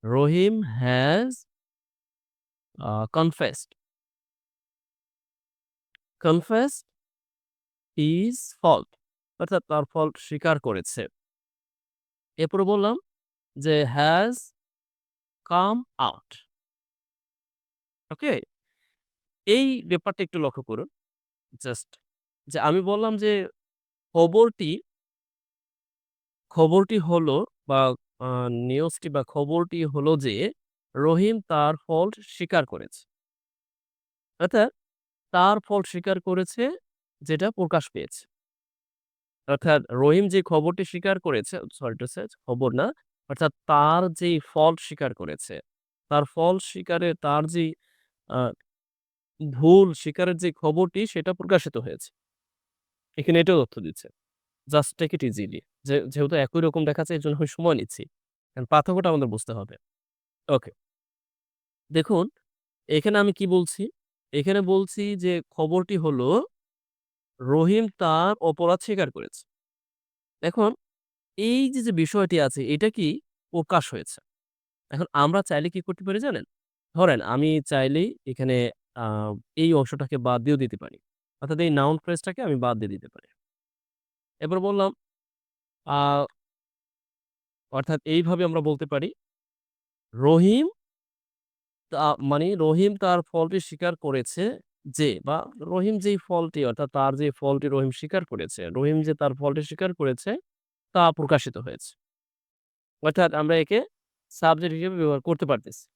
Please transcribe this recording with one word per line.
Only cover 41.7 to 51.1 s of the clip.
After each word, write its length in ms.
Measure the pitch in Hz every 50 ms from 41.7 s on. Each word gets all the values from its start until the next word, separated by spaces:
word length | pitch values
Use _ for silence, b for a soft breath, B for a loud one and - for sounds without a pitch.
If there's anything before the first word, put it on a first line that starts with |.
sorry 240 | - - 139 120 113
to 100 | - 120 131
say, 160 | - - - 220 - _
খবর 300 | _ - 123 123 135 127
না, 140 | 120 127 156 233 320 _ _ _ _ _ _ _
অর্থাৎ 220 | 139 - 165 151 _ _ _
তার 360 | - 151 147 147 151 160 175 185 180
যেই 240 | 160 - 175 175 170 156 -
ফল্ট 340 | - - 160 151 160 165 156
স্বীকার 300 | - - 151 - 143 127 123
করেছে, 400 | _ 90 76 78 - - - 90 73 - _ _ _ _ _ _ _ _ _
তার 140 | 147 147 147
ফল্ট 360 | 139 _ 165 160 175 185 190
স্বীকারে, 460 | - - - 185 180 - 170 170 175 170 160
তার 280 | - - 147 143 151 156
যেই, 240 | 160 170 175 165 160 - _ _ _ _ _ _ _ _ _ _ _
আ, 80 | - 127 127 117 - _ _ _ _ _ _ _ _ _ _ _ _ _ _ _ _ _
ভুল 480 | 156 147 135 123 151 160 180 196 196 185
স্বীকারের 440 | 156 - - 156 147 - 180 180 180
যে 140 | 165 180 175
খবরটি 480 | 151 _ - 151 156 170 185 175 _ 190 220
সেটা 260 | 214